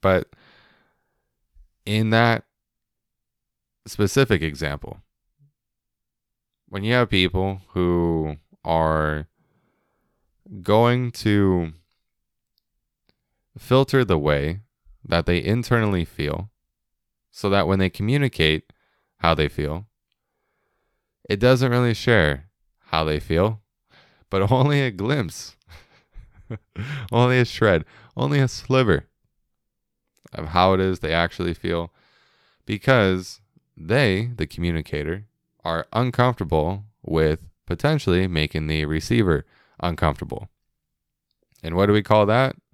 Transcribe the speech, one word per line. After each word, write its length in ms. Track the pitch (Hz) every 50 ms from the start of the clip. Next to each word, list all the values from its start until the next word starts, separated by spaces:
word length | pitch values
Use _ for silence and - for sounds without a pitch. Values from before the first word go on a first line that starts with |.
But 280 | - 98 95 90 - _ _ _ _ _ _ _ _ _ _ _ _ _ _ _ _ _ _ _ _ _ _ _ _ _ _ - - _ _ _ _
in 260 | - 104 107 110 110
that 320 | 110 113 117 117 117 113 - _ _ _ _ _ _ _ _ _ _ _ _ _ _ _ _ _ _ _ _ _ _ _ _ _ _ _ _ 107
specific 540 | - - 104 98 - - 135 120 113 85
example, 600 | 76 80 73 69 82 73 71 73 - - - - _ _ _ _ _ _ _ _ 143 143 _ _ _ _ _ _ _ _ _ _ _ _ _ _ _ _ _ _ _ _ _ _ _ _
when 160 | - 98 98
you 100 | 110 120
have 160 | 123 123 -
people 520 | - 95 92 90 87 95 92 98 98 95 - _
who 680 | _ 95 90 87 87 87 85 85 82 80 78 78 76 73 _ _ _ _ _
are 640 | - 82 82 80 80 78 78 78 76 76 76 73 - _ _ _ _ _ _ _ _ _ _ _ _ _ _ _ _ _ _ _ _ _ _ _ - 160 101
going 500 | 87 - 104 110 117 120 123 123 127 123
to 640 | 120 - - 110 104 104 101 95 92 90 85 80 80 82 _ _ _ _ _ _ _ _ _ _ _ _ _ _ _ _ _ _ _ _ _ _ _ _ _ _ _ _ _ _ _ _ _ _ _ -
filter 480 | - - 123 131 135 - - 135 127
the 140 | 95 92 78
way 420 | 71 76 73 71 71 76 82 98 107 _ _ _ _ _ - _ _
that 220 | - - 85 80
they 180 | - 90 87 -
internally 640 | - 107 120 113 - 123 117 110 104 98 90 85
feel 440 | 80 - - 73 73 73 82 95 107 _ _ _ _ _ _ _ _ _ _ _ _ _ _ _ _
so 180 | _ - - 101
that 180 | 98 101 92 76
when 120 | 98 95
they 100 | 95 92
communicate 840 | - - 101 107 127 143 143 127 - - 80 78 78 78 - _ _ _ _ _ _ _ _ _ _ _
how 160 | - 85 82
they 140 | 76 78 73
feel, 380 | - - 76 73 76 85 101 _ _ _ _ _ _ _ _ _ _ _ _ _ _ _ _ _ _ _ _ _ _ _ _ _ _ _ _ -
it 100 | 104 101
doesn't 320 | 113 123 131 123 127 131
really 220 | 120 123 123 120 113
share 560 | - - - 120 107 85 76 71 69 76 _ _ _ _ _ _ _ _ _
how 160 | - 80 78
they 160 | 78 78 76
feel, 420 | - - 82 82 92 110 113 107 _ _ _ _ _ _ _ _ _ _ _ _ _ _
but 220 | - 98 95 104
<laughs> 0 |
only 300 | 127 131 131 147 147 143
a 100 | 139 127
glimpse, 640 | 101 90 98 113 151 147 113 80 - - - - - _ _ _ - - - _ _ _ _ _ _ - - - _ - - _
<laughs> 640 | 113 104 _ _ _ - 104 131 147 139 120 98
only 280 | - 113 120 123 127 127
a 60 | 123
shred, 400 | - - - - 107 92 82 76 _ - - - - _ -
only 220 | 123 139 147 143
a 80 | 135 123
sliver 580 | - - - - 131 131 131 110 87 67 - _ _ _ _ _ _ _ _ _ _ _ _ _ _ _ _ _ _ _ _ _ _ _ _ - -
of 160 | - - 76
how 240 | 80 87 90 95 95
it 60 | 92
is 200 | 95 95 92 87
they 140 | - 78 80
actually 400 | 82 85 85 - - 90 87 82
feel, 380 | - - 92 85 85 85 85 _ _ _ _ _ _ _ _ _ _ _ _ _ _ _
because 760 | - 107 101 - - 131 123 104 95 92 92 92 - - - _ _ _ _ _ _ _
they, 560 | - 80 80 104 131 143 110 95 95 113 123 120
the 120 | 113 87 78
communicator, 800 | - - 87 87 85 80 76 - - 73 73 76 85 98 104 _ _ _ _ _ _ _ _
are 240 | 82 82 82 - _ -
uncomfortable 880 | 110 123 127 117 - 123 127 123 - 95 78 80 78 76 82 95 98 104 107 _ _ _
with 440 | - - 80 78 78 78 80 - - _ _ _
potentially 640 | - 87 85 - 143 160 151 - - 90 90 95 95
making 400 | 90 78 76 76 - 80 78 76
the 180 | 78 78 76
receiver 600 | 73 78 80 78 - 120 117 107 92 82 71 - _ _ _ _ _ _ _
uncomfortable. 720 | - 87 85 - - 80 71 - - - - - - - _ _ _ _ _ _ _ _ _ _ _ _ _ _ _ _ _ _ _ _ _ _ -
And 120 | 80 82
what 120 | 90 98 104
do 60 | 104
we 100 | 107 101
call 220 | - 107 107 104
that? 300 | 101 107 120 135 131 - - _ _